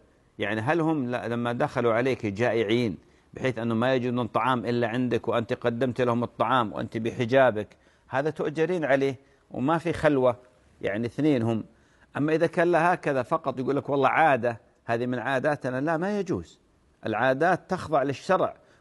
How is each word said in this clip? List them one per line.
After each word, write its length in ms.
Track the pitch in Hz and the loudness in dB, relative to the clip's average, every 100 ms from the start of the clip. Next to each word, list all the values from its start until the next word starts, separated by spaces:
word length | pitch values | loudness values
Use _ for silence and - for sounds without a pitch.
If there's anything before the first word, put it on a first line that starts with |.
| _ _ _ - | _ _ _ -6
يعني 220 | 101 110 | -4 -2
هل 200 | 120 165 | 0 0
هم 300 | 160 156 123 | 0 0 -2
ل-، 180 | 120 104 | -4 -4
لما 240 | 120 120 | -2 -2
دخلوا 400 | 120 147 131 120 | -2 -2 0 2
عليك 320 | 110 131 117 | 2 0 -2
جائعين 720 | 107 98 120 113 104 120 117 78 - _ _ | -4 0 0 2 2 2 0 -4 -12 _ _
بحيث 260 | - 131 110 | -6 -4 -2
أنه 160 | 117 | -2
ما 200 | 110 123 | 0 2
يجدون 320 | 135 123 123 113 | 0 0 -2 -2
طعام 380 | 117 120 123 | 0 2 0
إلا 220 | 110 120 117 | 0 0 0
عندك 400 | 123 123 117 - | 0 0 0 0
وأنت 260 | 113 110 | -2 -2
قدمت 480 | 123 123 117 127 117 | -2 -2 0 -2 0
لهم 220 | 123 120 | 0 0
الطعام 500 | 117 - 117 127 107 | -2 -2 2 2 0
وأنت 240 | 65 113 113 | -4 -6 -4
بحجابك، 680 | 113 110 117 135 127 107 98 _ _ _ - | -4 -2 2 6 6 4 -4 _ _ _ -6
هذا 220 | 131 151 | -4 -2
تؤجرين 560 | 151 160 151 160 185 | -4 -4 0 0 0
عليه 300 | 139 139 139 127 _ _ _ | 2 2 2 -4 _ _ _
وما 260 | - 135 165 | -2 0 0
في 160 | 170 | -2
خلوة، 420 | - 156 139 127 113 - _ _ - | 0 2 4 2 0 -8 _ _ -8
يعني 260 | 113 101 117 | -4 -4 -4
اثنين 340 | - 151 131 | 0 2 2
هم. 220 | 113 113 - _ _ _ _ 127 | 2 -2 -6 _ _ _ _ -4
أما 180 | 151 | 0
إذا 120 | 156 160 | 2 0
كان 240 | 180 170 | 2 2
له 200 | 165 175 | 4 2
هكذا 320 | 175 151 135 | 0 0 -2
فقط 360 | 120 160 139 123 | 0 -2 -2 -4
يقول 160 | 131 | -2
لك: 140 | 139 131 | -2 -2
"والله 200 | 139 131 | 2 2
عادة، 500 | 123 160 127 120 113 _ _ | 4 4 4 0 -4 _ _
هذه 200 | - 117 | -4 -2
من 140 | 123 123 | -2 -4
عاداتنا"، 640 | 120 131 151 147 127 127 | -2 -2 0 -2 -4 -4
لا، 160 | 151 160 | -2 -2
ما 220 | 190 208 | -2 -4
يجوز. 400 | 180 107 82 - _ _ _ _ | -4 -6 -6 -18 _ _ _ _
العادات 640 | 110 104 131 135 170 170 - | -6 0 0 2 2 0 -2
تخضع 340 | 180 - 151 | -8 -2 0
للشرع، 520 | 139 127 - 185 117 - _ _ | 0 -2 0 0 0 -4 _ _